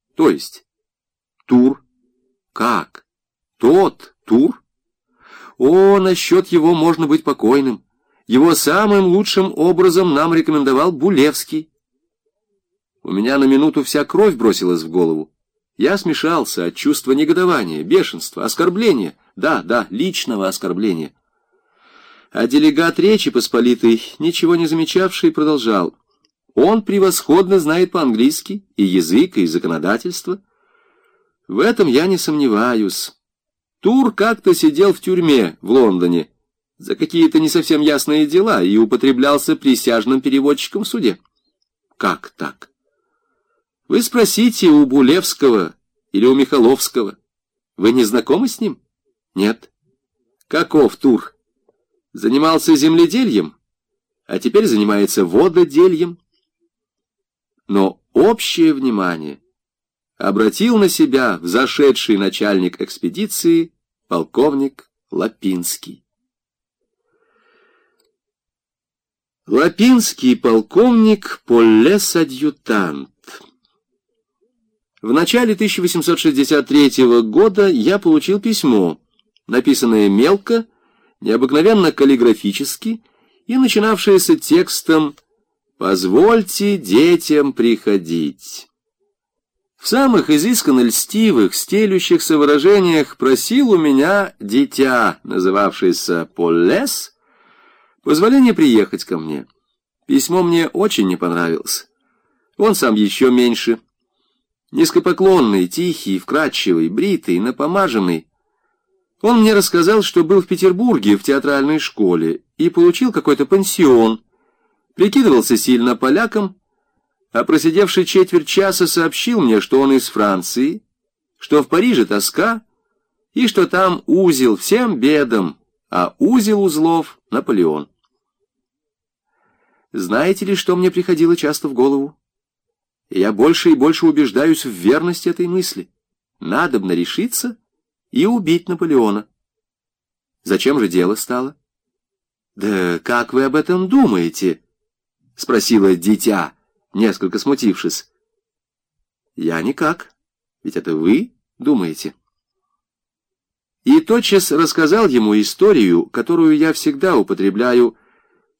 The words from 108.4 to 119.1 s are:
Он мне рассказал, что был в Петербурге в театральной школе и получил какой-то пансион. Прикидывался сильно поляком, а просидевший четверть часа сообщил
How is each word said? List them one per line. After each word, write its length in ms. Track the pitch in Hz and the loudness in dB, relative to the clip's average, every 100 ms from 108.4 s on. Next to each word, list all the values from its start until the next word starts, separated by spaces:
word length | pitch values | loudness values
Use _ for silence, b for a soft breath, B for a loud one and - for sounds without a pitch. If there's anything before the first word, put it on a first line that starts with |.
| _ _ _ _ _ _ _ _ | _ _ _ _ _ _ _ _
Он 200 | 214 240 | 0 2
мне 120 | 220 | 4
рассказал, 500 | 208 - 175 170 220 | 2 0 0 2 0
что 200 | 196 180 | 0 0
был 180 | 160 196 | 2 2
в 60 | 180 | 0
Петербурге 680 | 175 185 180 247 156 101 101 | 0 0 2 0 0 0 0
в 60 | |
театральной 560 | - 139 135 143 139 156 | 0 -2 0 -2 0 -2
школе 640 | - - 95 85 82 - _ - | -4 -2 0 0 -2 -6 _ -4
и 120 | 165 | -2
получил 420 | 170 175 170 254 | 2 2 2 -2
какой-то 340 | 170 - 139 139 | -2 -2 -2 0
пансион. 800 | 196 196 - 151 120 113 110 _ _ _ _ _ _ _ | 0 0 2 4 4 4 -2 _ _ _ _ _ _ _
Прикидывался 640 | - 196 277 226 127 - 113 | -2 0 2 4 4 2 0
сильно 380 | - 127 123 113 | 0 0 0 -2
поляком, 640 | 131 165 226 220 196 - _ _ _ _ _ _ _ | 0 0 -2 -4 -6 -8 _ _ _ _ _ _ _
а 120 | 117 | -4
просидевший 640 | 131 156 165 170 190 185 175 | 0 0 2 0 0 0 0
четверть 420 | 190 180 175 147 | 2 2 0 0
часа 400 | 190 196 185 175 | 0 0 0 -2
сообщил 540 | 175 165 | 0 -2